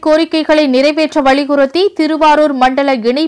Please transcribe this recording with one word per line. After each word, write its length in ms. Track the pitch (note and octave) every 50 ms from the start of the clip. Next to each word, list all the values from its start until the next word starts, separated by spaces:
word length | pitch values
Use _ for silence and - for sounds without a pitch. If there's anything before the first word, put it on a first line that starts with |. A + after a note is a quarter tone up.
| -
கோரிக்கைகளை 580 | D#4 D4+ D#4 E4 D#4+ - D#4 D4+ - D4+ D#4 D4+ C4+
நிறைவேற்ற 460 | B3 B3+ C4+ D4+ D4 D#4+ D#4 D4 - D#4 C4
வலியுறுத்தி 560 | C4+ C4+ C#4+ C#4+ C4+ C#4+ C#4+ C4+ C4+ - F4 G4 G4 - -
திருவாரூர் 560 | D#4 D4+ D#4+ D4 D#4 D4+ D4 D4+ D4+ D4 C#4 B3+
மண்டல 320 | B3+ C4 C4 C#4 C#4 C#4 C4+ A#3 G#3 A#3
இணை 140 | B3 D4 D#4+